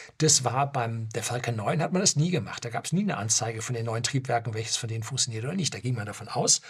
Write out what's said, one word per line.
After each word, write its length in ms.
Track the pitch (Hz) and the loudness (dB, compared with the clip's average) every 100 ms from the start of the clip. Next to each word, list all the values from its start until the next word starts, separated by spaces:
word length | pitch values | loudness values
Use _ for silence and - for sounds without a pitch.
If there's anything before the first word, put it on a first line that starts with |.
| - - | -12 2
Das 260 | 156 - 127 | 6 6 4
war 260 | 127 139 | 2 0
beim, 380 | 127 117 113 110 | 0 -2 -2 -4
der 140 | 117 | -4
Falcon 340 | - 123 123 110 | -4 -2 -2 -2
neun 240 | 104 156 | 0 0
hat 100 | 170 | 2
man 100 | 180 | 2
das 140 | 202 143 | 4 4
nie 160 | 170 | 4
gemacht. 320 | 170 101 - | 2 -2 -6
Da 60 | 117 | -6
gab's 240 | 120 - | -6 -2
nie 80 | 170 | 0
eine 160 | 208 - | 0 0
Anzeige 440 | 110 - 117 113 | 0 0 0 -4
von 140 | 110 120 | -4 -2
den 100 | 113 | -2
neuen 180 | 113 | -2
Triebwerken, 500 | - 131 127 120 117 | 0 0 2 0 0
welches 240 | 110 110 - | -4 -2 -2
von 100 | 113 | -2
denen 160 | 113 | -4
funktioniert 400 | 110 131 - 110 | -2 0 0 -2
oder 100 | 127 | -4
nicht. 200 | 190 151 | -2 -2
Da 80 | 104 | -2
ging 140 | 123 117 | -2 -2
man 100 | 104 | -4
davon 240 | - 104 | -8 -4
aus, 320 | - - - - | 0 4 2 0